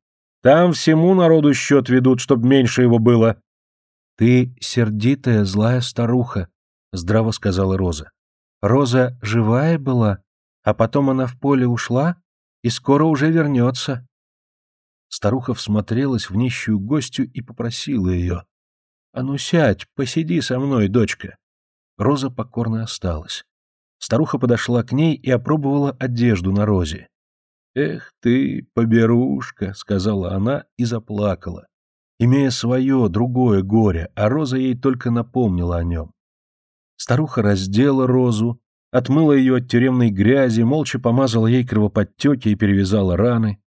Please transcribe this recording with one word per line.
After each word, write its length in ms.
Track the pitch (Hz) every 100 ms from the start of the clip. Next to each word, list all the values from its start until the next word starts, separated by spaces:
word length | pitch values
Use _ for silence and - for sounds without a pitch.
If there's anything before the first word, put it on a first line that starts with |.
| _ _ _ _
Там 300 | 123 156 180
всему 420 | 165 - 156 175
народу 380 | 190 165 160 147
счёт 340 | 127 - 143 127
ведут, 320 | 127 127 123
чтоб 220 | - 131
меньше 400 | 120 135 120 -
его 160 | 123 117
было». 420 | 110 117 113 110 _ _ _ _ _ _ _ _
«Ты 400 | 113 127 127 -
сердитая, 840 | - 120 113 107 117 139 131 110
злая 360 | 98 101 110 127
старуха», 640 | 123 - 117 123 120 104 87 _ _ _ _
здраво 400 | 92 85 107 110
сказала 440 | - 104 92 95 95
Роза. 340 | 92 78 - _ _ _ _ _
«Роза 560 | 101 131 135 127 127 127
живая 580 | 104 113 107 120 156 165
была, 440 | 135 127 107 98 _ _ _ _
а 100 | 107
потом 380 | 104 110 143 135
она 160 | 131 127
в 120 | -
поле 280 | 139 135 123
ушла 500 | 117 - 123 160 175 _ _ _ _
и 80 | 120
скоро 340 | 120 - 143
уже 260 | 160 143 151
вернётся». 760 | 165 147 131 123 127 - 127 - _ _ _ _ _ _ _ _ _ _
Старуха 460 | - 104 127 123
всмотрелась 760 | 120 - 104 104 117 139 120 -
в 60 | 95
нищую 420 | 127 123 - 107
гостью 520 | 101 151 - - 131
и 100 | -
попросила 680 | 117 120 117 - - 127 92
её: 340 | 90 87 87 - _ _ _ _ _ _
«А 100 | -
ну 160 | 131 139
сядь, 480 | - 170 135 92 -
посиди 460 | - 127 160 160 170
со 180 | 127 127
мной, 300 | 139 127 98
дочка». 480 | 117 110 - 95 - _ _ _ _ _ -
Роза 340 | 127 143 135
покорно 520 | 127 - 120 113 113
осталась. 640 | 113 - 92 80 - - - _ _ _ _ _
Старуха 400 | - 117 156 131
подошла 440 | 120 117 - 120
к 100 | 113
ней 220 | 131 165
и 160 | 131 131
опробовала 640 | 123 135 156 139 143 139 131
одежду 540 | 131 120 120 98 92
на 140 | 98 104
Розе. 420 | 95 80 76 - _ _ _ _ _ _
«Эх 380 | 131 151 - - _
ты, 480 | 120 127 139 - -
поберушка», 1000 | - 117 113 113 120 131 139 - - 98
сказала 600 | 98 - 98 101 101 90
она 300 | 95 110 147 - -
и 80 |
заплакала, 840 | 120 117 - 104 104 90 95 87 - _ _ _ _ _
имея 320 | 120 135 139
своё 580 | 127 120 127 131 135 107
другое 540 | 95 127 123 123 98
горе, 480 | 95 110 104 82 82
а 140 | - 107
Роза 300 | 143 143 131
ей 180 | 131 127
только 340 | 135 120 123
напомнила 680 | 117 117 131 117 90 87 85
о 60 |
нём. 280 | 85 82 80 _ _ _ _ _ _ _ _ _
Старуха 420 | - 127 156 -
раздела 640 | 104 98 95 101 143 131 127
Розу, 540 | 127 123 107 117 120 _ _ _
отмыла 420 | 127 123 139 156
её 240 | 139 131 127
от 120 | 123
тюремной 420 | 120 131 127 120
грязи, 520 | 95 107 139 127 113
молча 360 | 117 156 139 -
помазала 480 | 120 120 135 113 113
ей 180 | 127
кровоподтёки 880 | 123 107 104 107 98 _ 143 143 107
и 40 |
перевязала 640 | 101 101 98 95 104 95 87
раны, 440 | 120 117 110 98 _